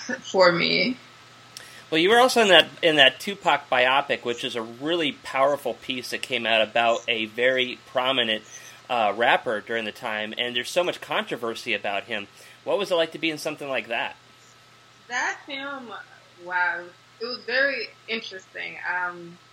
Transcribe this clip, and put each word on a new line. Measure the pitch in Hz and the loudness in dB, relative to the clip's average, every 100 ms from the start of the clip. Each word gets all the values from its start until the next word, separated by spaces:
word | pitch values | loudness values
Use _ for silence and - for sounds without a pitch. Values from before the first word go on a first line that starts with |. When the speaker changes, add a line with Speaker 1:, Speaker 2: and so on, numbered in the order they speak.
| - - - | -6 -10 -2
Speaker 1:
for | 190 180 | 4 6
me. | 170 160 165 202 254 - - - - - - - - - | 4 2 0 0 -4 -12 -20 -20 -20 -20 -20 -20 -20 -2
Speaker 2:
Well, | 160 | 2
you | 180 | 4
were | 240 | 6
also | 262 233 | 6 6
in | 208 | 6
that, | 165 - - | 8 6 2
in | 165 151 | 4 8
that | 131 - | 6 6
Tupac | - 196 175 143 - | -6 -2 2 2 2
biopic, | 127 127 139 - 117 | 2 4 2 0 -2
which | 120 120 | -4 -4
is | 131 117 | -4 -6
a | |
really | 113 117 147 170 147 | -8 -8 -4 -2 -2
powerful | - - 135 139 143 120 | -4 -4 2 2 2 -4
piece | 110 - 127 117 | -6 -8 -8 -6
that | 110 | -8
came | - 123 113 | -4 -2 2
out | 110 | 2
about | 107 117 117 - - | 2 4 4 2 0
a | 113 110 | -2 -2
very | 110 127 131 127 - - | 0 2 2 0 -4 -6
prominent, | 131 127 131 117 107 - - - - - | -2 0 2 0 -2 -6 -20 -20 -16 -4
uh, | 120 104 101 | 0 0 2
rapper | 123 180 131 104 | 2 2 0 -4
during | - 113 | -4 -4
the | 107 | -4
time, | - 120 107 107 110 | -8 -6 -6 -6 -6
and | 123 | -4
there's | 123 120 | -4 -4
so | 175 | -2
much | 180 - | -2 -4
controversy | - 175 214 127 117 110 120 | -4 -4 -4 -6 -6 -6 -4
about | 104 104 98 | -4 -2 -6
him. | 120 107 101 - - - | -6 -8 -10 -18 -20 -12
What | - 180 | -4 -2
was | 190 | 0
it | |
like | 170 160 | 0 0
to | 156 | -2
be | 160 | -6
in | 151 | -4
something | 160 147 143 | -8 -8 -6
like | 127 110 | -6 -4
that? | 117 123 - - - - - - - - - - | -6 -6 -10 -20 -20 -20 -20 -20 -20 -20 -20 -10
Speaker 1:
That | 247 339 - - | -6 -4 -6 -10
film, | 269 277 277 233 190 - - - 175 | -10 -10 -12 -14 -16 -18 -20 -20 -18
wow, | 175 180 175 170 175 - - - | -6 0 0 -2 -8 -18 -20 -12
it | |
was | 240 247 | -10 -10
very | - 254 277 254 208 - - | -4 0 0 0 -6 -12 -8
interesting. | 226 - 190 - 180 175 165 180 | -8 -8 -14 -16 -14 -12 -10 -6
Um, | 180 180 175 170 175 - | -4 -6 -8 -16 -20 -20